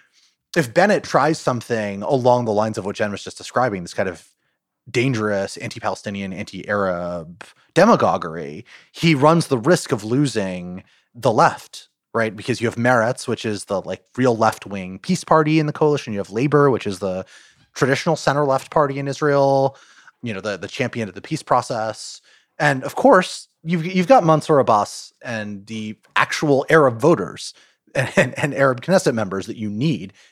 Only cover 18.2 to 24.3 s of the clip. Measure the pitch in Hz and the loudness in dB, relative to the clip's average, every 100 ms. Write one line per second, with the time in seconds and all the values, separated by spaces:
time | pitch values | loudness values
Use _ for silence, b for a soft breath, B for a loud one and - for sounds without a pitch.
18.2 | 156 143 143 131 - 165 143 139 139 131 | 0 0 0 -2 -2 0 0 -2 -6 -2
19.2 | 151 143 139 135 135 b b b b _ | 0 2 4 2 0 b b b b _
20.2 | 120 95 104 92 101 - 123 120 104 95 | -8 -6 -6 -6 -8 -6 -4 -4 -8 -10
21.2 | - 156 - 131 - 117 110 - - - | -8 -8 0 0 0 -4 -4 -8 -14 -18
22.2 | b b b - 147 131 135 - 269 190 | b b b -2 0 0 -4 2 6 6
23.2 | 175 - - _ 160 175 165 190 170 262 | 4 -6 -16 _ -4 -4 0 0 6 6
24.2 | 165 | 8